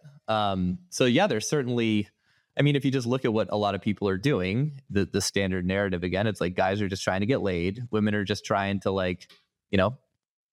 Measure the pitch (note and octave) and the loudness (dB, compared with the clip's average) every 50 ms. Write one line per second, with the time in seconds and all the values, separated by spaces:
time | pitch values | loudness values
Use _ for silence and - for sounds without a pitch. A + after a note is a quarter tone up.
0 | _ - - - _ - A2 G#2+ G#2 G2+ F#2+ F#2+ F2+ F2+ F#2 - - _ - - | _ -20 -20 -14 _ -2 -2 0 0 0 0 0 0 0 -2 -4 -8 _ 0 2
1 | C3 B2 A#2+ D#3 G3+ G#3 A#2+ G#2+ - - D#3 D3 B2+ B2 B2 A#2+ A2+ A2 G#2+ G#2 | 2 4 6 4 4 2 2 -2 -2 -2 -2 -2 -2 0 0 0 2 2 2 0
2 | G2+ - _ _ _ _ _ _ _ _ _ - C#3 D3 C#3+ C#3 C3 C3+ B2+ C3+ | -2 -4 _ _ _ _ _ _ _ _ _ 2 2 2 2 2 0 0 0 0
3 | A#2+ A#2 B2+ C3 - B2 G#2+ A2 G2 - - G#2 G#2 G2+ G2 F#2 - A2 G2 - | 0 0 -2 0 0 0 0 0 0 0 0 0 0 0 0 0 -2 -4 -2 0
4 | G2+ G2 F#2+ F#2 A2+ C#3+ C#3 F#2 F2+ F#2 G2+ B2 C#3+ D3+ C#3+ C3+ - - G2 G2 | 0 0 0 0 0 0 0 2 0 0 0 0 -2 -2 -4 -10 -14 -2 0 0
5 | F#2 - - G2+ - - - G2 G2 F#2 F#2 F#2 F2 F#2 F#2+ G2+ G2+ F#2+ F2+ E2+ | 0 2 0 -2 -2 0 0 0 0 0 0 0 0 0 0 0 0 0 -2 -2
6 | F2 F2+ F2+ F#2+ G#2+ A2 G2 - E2 F2+ F2+ G2 F#2 F#2+ G2+ G#2 G#2 F#2 G2 - | -2 -2 0 0 0 0 -2 -2 -4 -2 0 0 0 2 0 0 -2 -4 -4 -2
7 | - G#2 F#2 F#2+ G#2 A2 C3+ G2 F#2 G2 F2+ E2+ E2+ F#2+ G2+ B2 A#2+ - G#2 G#2+ | -2 -2 0 0 0 0 0 0 0 0 0 0 -2 -2 -4 -6 -8 -4 -2 0
8 | G#2 G#2+ G#2 G#2 G2 F#2+ G#2 - - - G#2+ G2 G2 G2 G2+ F#2+ - G2+ F#2+ F#2+ | 0 2 0 0 -2 -2 -4 -4 -2 -2 0 0 0 -2 -4 -2 -2 -2 -2 0
9 | F#2 F#2 F2+ - - - - _ _ _ _ _ _ _ G2+ F#2+ F#2+ G#2+ C3 - | -2 -2 -4 -6 -10 -20 -20 _ _ _ _ _ _ _ 0 2 2 2 0 -6
10 | _ _ _ _ _ _ _ _ _ _ | _ _ _ _ _ _ _ _ _ _